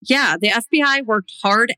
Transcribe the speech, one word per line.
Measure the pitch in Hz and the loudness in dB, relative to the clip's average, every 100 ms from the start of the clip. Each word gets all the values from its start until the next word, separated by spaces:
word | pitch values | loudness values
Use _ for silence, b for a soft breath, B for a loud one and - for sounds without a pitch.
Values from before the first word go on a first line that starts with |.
Yeah, | - 277 233 165 | -2 0 0 0
the | 208 | 0
F | 220 - | -2 0
B | 311 285 | 0 2
I | 269 | 0
worked | 226 214 - - | 0 -4 -4 -4
hard | 202 208 233 | 0 2 0